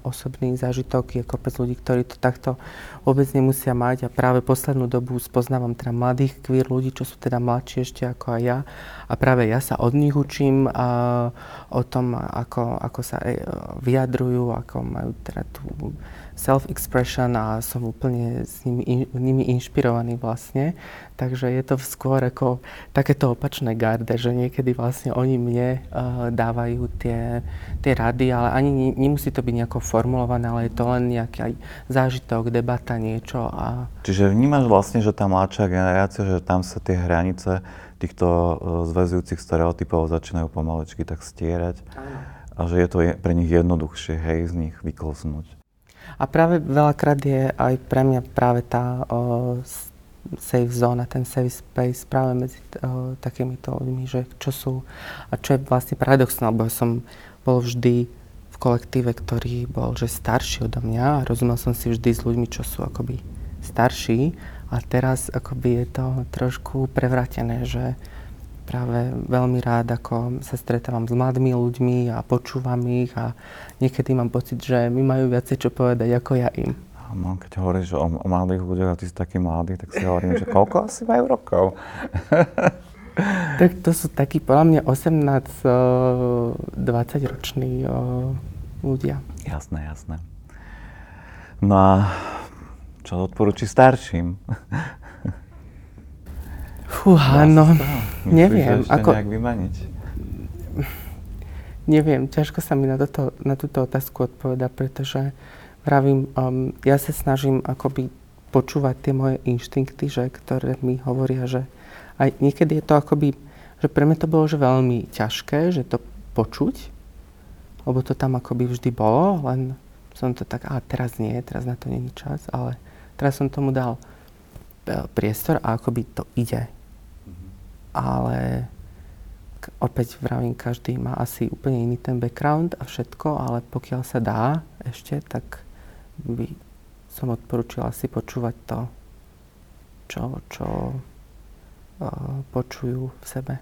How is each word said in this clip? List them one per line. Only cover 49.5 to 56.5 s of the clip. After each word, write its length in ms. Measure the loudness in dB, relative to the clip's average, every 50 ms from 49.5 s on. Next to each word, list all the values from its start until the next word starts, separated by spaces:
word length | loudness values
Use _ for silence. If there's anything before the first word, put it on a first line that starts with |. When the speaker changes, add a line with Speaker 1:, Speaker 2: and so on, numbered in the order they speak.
| -4 -4 -6
Speaker 1:
s-, 260 | -10 -14 -14 -14 -16 -18 -20 -20 -20 -20 -18 -14 -12 -12 -12
safe 320 | -10 0 2 2 2 2
zone 320 | 2 2 2 2 2 0
a 80 | -2 -2
ten 160 | -2 -4 -4
safe 240 | -2 0 0 0 0
space 560 | -2 -6 -16 -8 -4 -2 0 0 -2 -4 -8
práve 320 | -2 0 2 2 2 0 0
medzi, 220 | -2 -4 -6 -12 -20 -16 -12 -6
o, 380 | -6 -4 -4 -4 -4 -6 -8 -6
takýmito 560 | -8 -8 -4 -4 -4 -4 -4 -8 -8 -6 -6
ľuďmi, 300 | -4 -4 -4 -4 -4 -6
že 220 | -4 -2 -4 -4 -4 -10 -8
čo 140 | -6 -6
sú, 220 | -6 -4 -4 -4 -4 -4 -6 -10 -16 -16 -16 -14 -14 -14 -8 -8
a 80 | -8 -6
čo 160 | 0 2 2
je 100 | 2 2
vlastne 320 | 2 0 0 0 -2 -4 -4
paradoxné, 480 | 2 4 6 6 6 4 2 0 0
lebo 220 | 0